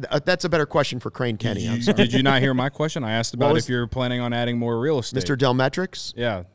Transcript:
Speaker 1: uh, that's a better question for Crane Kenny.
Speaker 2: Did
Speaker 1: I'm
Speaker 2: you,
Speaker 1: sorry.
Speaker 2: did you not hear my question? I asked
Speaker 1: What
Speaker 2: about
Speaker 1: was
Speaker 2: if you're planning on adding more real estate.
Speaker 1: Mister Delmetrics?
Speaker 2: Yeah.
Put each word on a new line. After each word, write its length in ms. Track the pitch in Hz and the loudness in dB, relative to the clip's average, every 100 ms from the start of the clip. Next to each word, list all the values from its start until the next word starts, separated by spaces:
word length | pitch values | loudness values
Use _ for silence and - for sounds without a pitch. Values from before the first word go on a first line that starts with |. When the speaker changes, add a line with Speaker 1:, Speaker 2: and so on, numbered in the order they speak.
| 151 | -4
Speaker 1:
uh, 100 | 151 - | -2 0
that's 200 | 180 180 | 0 2
a 40 | |
better 160 | 160 147 | 0 2
question 340 | 160 135 123 | 0 0 -2
for 120 | 107 | -8
Crane 260 | - 120 107 | -4 -4 -2
Kenny. 240 | 117 107 | -2 -2
Speaker 2:
Did 80 | 113 | -2
Speaker 1:
I'm 60 | 117 | -2
Speaker 2:
you, 60 | |
Speaker 1:
sorry. 140 | 120 202 | 2 4
Speaker 2:
did 140 | 123 | 4
you 100 | 262 | 4
not 180 | 262 135 | 4 4
hear 140 | 135 127 | 2 2
my 140 | 135 | -2
question? 340 | - 156 165 | -2 -4 -2
I 80 | 110 | -2
asked 240 | 113 117 123 | -2 -2 0
Speaker 1:
What 100 | 143 | 2
Speaker 2:
about 80 | |
Speaker 1:
was 120 | 156 - | 2 2
Speaker 2:
if 40 | |
you're 160 | 123 120 | -2 -2
planning 340 | 127 123 123 | -2 -2 -2
on 140 | 120 | -2
adding 240 | 120 120 120 | -2 -2 -2
more 220 | 117 117 | -2 0
real 180 | 143 143 | 0 -2
estate. 200 | - 131 | -2 -4
Speaker 1:
Mister 200 | 131 131 | -2 2
Delmetrics? 760 | 131 127 131 - 185 - - - | 2 4 0 0 -6 -8 -12 -4
Speaker 2:
Yeah. 300 | 120 95 90 | -4 -4 -8